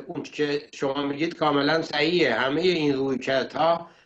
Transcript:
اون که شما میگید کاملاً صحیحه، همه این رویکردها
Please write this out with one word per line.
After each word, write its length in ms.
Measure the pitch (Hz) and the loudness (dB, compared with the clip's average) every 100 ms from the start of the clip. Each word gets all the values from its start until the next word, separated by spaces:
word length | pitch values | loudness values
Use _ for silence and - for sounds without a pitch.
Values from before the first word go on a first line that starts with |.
| - | -10
اون 160 | 151 | -10
که 400 | - - 147 143 - | -8 -4 -2 -2 -6
شما 320 | - 143 139 143 | -4 -4 -2 -2
میگید 300 | 139 170 - | -2 -4 0
کاملاً 460 | 151 143 143 165 | 2 2 2 0
صحیحه، 520 | 147 147 156 175 139 | 0 -2 2 2 2
همه 280 | 113 131 151 | 2 0 2
این 320 | 185 165 147 | 2 2 2
رویکردها 920 | 131 135 127 139 131 120 131 160 170 - - | 2 0 -2 0 0 0 0 2 2 -4 -20